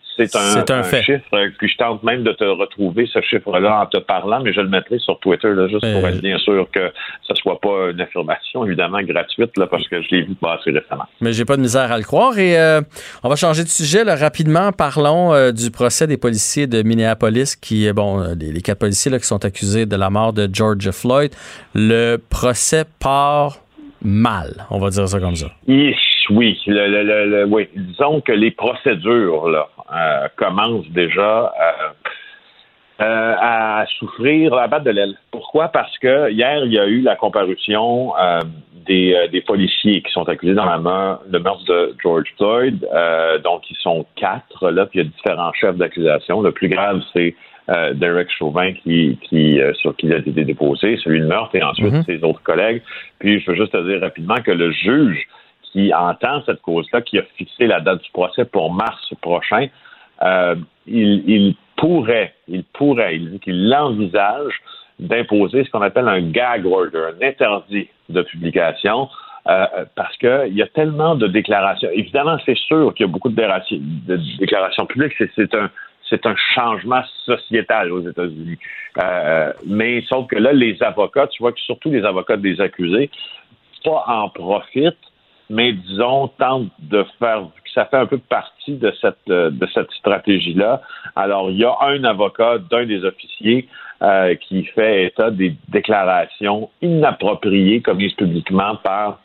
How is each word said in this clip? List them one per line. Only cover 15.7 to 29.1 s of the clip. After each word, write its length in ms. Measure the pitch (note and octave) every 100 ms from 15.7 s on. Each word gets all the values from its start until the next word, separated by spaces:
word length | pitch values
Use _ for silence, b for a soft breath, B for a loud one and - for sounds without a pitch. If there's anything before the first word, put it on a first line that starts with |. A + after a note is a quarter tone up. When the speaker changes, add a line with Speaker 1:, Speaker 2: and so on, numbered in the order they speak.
Speaker 2:
procès 360 | - B2 - D#3
des 100 | C#3+
policiers 500 | B2 A2 - - C#3+
de 160 | A2+
Minneapolis 720 | A2 A2+ A2+ A2 A2+ A2+ C3+ -
qui, 320 | - A2 G#2
euh, 40 |
bon, 280 | G#2 G2+ G2
euh, 140 | F2 E2+
les, 140 | D#2
les 80 | D#2+
quatre 160 | F#2 G2+
policiers, 320 | G#2 G2+ -
là, 80 | B2+
qui 80 | -
sont 180 | G#2
accusés 420 | G#2 F#2+ G#2 G#2+ A2
de 100 | G2+
la 140 | F#2+
mort 220 | G2+ A2+
de 160 | G#2+ G2+
George 380 | F#2+ A2 G#2 G2+
Floyd. 400 | F#2 B2 C3 D3 - B B B
Le 440 | G#2+ G#2+ A#2 A#2 A#2 -
procès 540 | - B2+ A#2+ - D#3+ D#3+ _
part 560 | C#3 C#3 C#3+ D3 C#3+ C#3 _ - D4 -
mal, 640 | - G2+ A#2 G#2 D#2 - -
on 80 | G2+
va 120 | G2
dire 180 | F#2+ F#2+
ça 100 | G2
comme 160 | F2+
ça. 120 | F2 D2 - -
Speaker 1:
Ish, 600 | C3+ C#3+ - - - -
oui, 300 | G#2 A#2 F#2+ -
le, 200 | G#2 G2+
le, 140 | G2+
le, 240 | G#2 G#2+ G#2
le, 180 | G#2 G2+
oui. 220 | G#2+ G2
Disons 460 | G2 F2+ F2 C#3+ D#3
que 120 | C3+
les 180 | A2 A2
procédures, 960 | - A#2+ A#2+ C#3 G2+ F2+